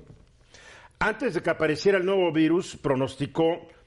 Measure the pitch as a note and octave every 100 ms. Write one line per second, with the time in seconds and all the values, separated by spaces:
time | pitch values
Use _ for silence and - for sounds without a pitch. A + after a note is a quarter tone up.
0 | - - _ _ _ - - - - -
1 | F#3+ G#3 C4+ E3+ E3+ D#3+ D#3 D3+ G3 G3
2 | F3+ G3 F3 D#3 D#3 E3+ F3 - D3 C3
3 | C3 - C#3+ - E3 F3 - -